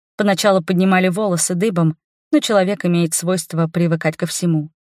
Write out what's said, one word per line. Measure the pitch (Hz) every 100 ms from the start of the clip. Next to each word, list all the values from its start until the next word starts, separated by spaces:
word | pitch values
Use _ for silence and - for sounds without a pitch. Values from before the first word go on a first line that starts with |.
| _ -
поначалу | 208 190 208 190
поднимали | 160 180 190 185 185
волосы | 180 208 170 -
дыбом, | 175 220 175 160 156 _ _ _
но | 302
человек | - 208 185 202
имеет | 180 170 165
свойство | - 175 185 - 160 165
привыкать | 175 170 160 160 160
ко | 170
всему. | - 175 156 151 _ _